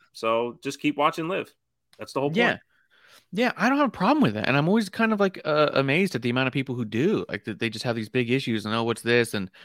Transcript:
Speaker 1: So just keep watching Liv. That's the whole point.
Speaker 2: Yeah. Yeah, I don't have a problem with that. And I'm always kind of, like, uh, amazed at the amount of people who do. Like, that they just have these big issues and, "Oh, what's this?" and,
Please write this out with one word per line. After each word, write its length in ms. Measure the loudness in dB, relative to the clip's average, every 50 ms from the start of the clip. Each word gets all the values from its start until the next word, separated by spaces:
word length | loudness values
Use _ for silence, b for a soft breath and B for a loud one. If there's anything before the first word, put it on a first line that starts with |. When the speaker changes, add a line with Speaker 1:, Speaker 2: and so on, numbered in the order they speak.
| _ _ _
Speaker 1:
So 460 | -4 -2 0 0 0 0 -2 -6 -8 -8
just 160 | -8 -8 -4
keep 180 | -4 -2 0
watching 300 | 2 0 0 0 -2 -4
Liv. 240 | -4 -4 -4 -6 -8 _ _ _ _ _ _ _ _ _
That's 160 | -16 -16 -6 -4
the 60 | -2
whole 80 | -2 0
point. 80 | 0
Speaker 2:
Yeah. 200 | 2 2 2 0 -4 -8 b b b b b b b b b b b b _
Yeah, 200 | -2 -2 -2 -2 0
I 120 | 0 0 2
don't 100 | 2 2
have 80 | 2
a 40 | 0
problem 300 | 0 0 2 2 4 4
with 140 | 4 2 2
that. 120 | 0 0
And 80 | 2 2
I'm 120 | 2 2
always 200 | 4 2 2 0 -2
kind 220 | -2 0 0 0 2
of, 60 | 2
like, 220 | 0 0 0 -4 -4
uh, 260 | 0 2 2 2 4 4
amazed 420 | 2 2 2 2 2 2 0 0
at 60 | -2
the 80 | -2 0
amount 180 | 0 0 0
of 60 | 0 0
people 220 | -2 -4 -4 -4
who 100 | -6 -4
do. 400 | -2 0 0 2 2 2 0 -2
Like, 160 | -4 -8 -8 -6
that 140 | -8 -6 -4
they 100 | -4 -4
just 160 | -4 -4 -4
have 100 | -4 -4
these 120 | -4 -6 -4
big 200 | -2 -2 0 2
issues 340 | 0 0 0 0 -2 -2 -2
and, 80 | -2 -2
"Oh, 100 | 0 0
what's 180 | -2 -2 -2
this?" 320 | 0 2 4 4 4 2 -2
and, 160 | -4 -6 -6 B B B